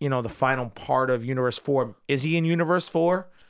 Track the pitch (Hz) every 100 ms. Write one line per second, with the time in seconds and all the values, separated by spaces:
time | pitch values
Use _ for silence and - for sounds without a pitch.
0 | 143 127 113 - 131 131 123 - - 131
1 | 131 123 120 131 127 - - 139 117 -
2 | - 139 147 170 160 170 165 180 - 165
3 | 170 185 185 - -